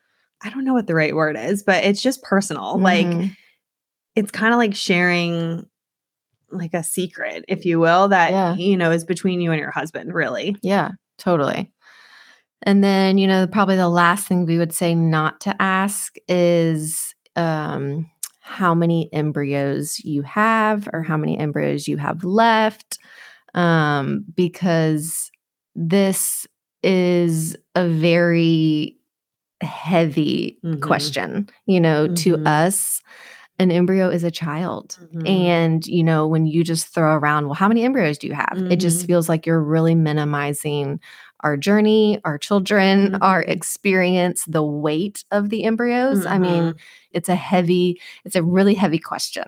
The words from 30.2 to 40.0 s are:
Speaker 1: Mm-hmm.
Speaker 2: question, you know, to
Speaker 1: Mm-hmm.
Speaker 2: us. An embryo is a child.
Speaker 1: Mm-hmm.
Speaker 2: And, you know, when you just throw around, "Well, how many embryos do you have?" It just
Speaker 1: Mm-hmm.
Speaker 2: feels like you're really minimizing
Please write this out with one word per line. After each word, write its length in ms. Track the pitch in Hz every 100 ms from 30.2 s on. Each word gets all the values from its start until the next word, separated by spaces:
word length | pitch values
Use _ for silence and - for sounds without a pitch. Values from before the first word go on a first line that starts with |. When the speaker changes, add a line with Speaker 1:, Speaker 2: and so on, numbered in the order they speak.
| 147 127 - -
Speaker 1:
Mm-hmm. 160 | 170 151
Speaker 2:
question, 680 | 160 - 147 139 80 185 202 _ -
you 140 | 185
know, 280 | 165 151 156
to 260 | 170 180 160
Speaker 1:
Mm-hmm. 100 | 156
Speaker 2:
us. 560 | 151 175 196 - - _ - - - - -
An 120 | 185
embryo 360 | 170 180 190 185
is 140 | 170
a 80 | 170
child. 640 | 165 165 156 180 101 - -
Speaker 1:
Mm-hmm. 240 | 170 165 160
Speaker 2:
And, 600 | 190 175 170 165 160 -
you 180 | 175
know, 240 | 165 156 156
when 180 | 160 160
you 160 | 160
just 320 | 165 165 -
throw 200 | 175 156 156
around, 300 | 147 151 147
"Well, 80 |
how 120 | 147 196
many 160 | 226
embryos 340 | 247 269 156 147
do 120 | -
you 40 |
have?" 240 | 143 - 185 180
It 60 | 180
just 220 | 175 170
Speaker 1:
Mm-hmm. 80 | 175
Speaker 2:
feels 200 | 175 165
like 180 | 160 165
you're 160 | 165
really 340 | 147 160 165
minimizing 1040 | 165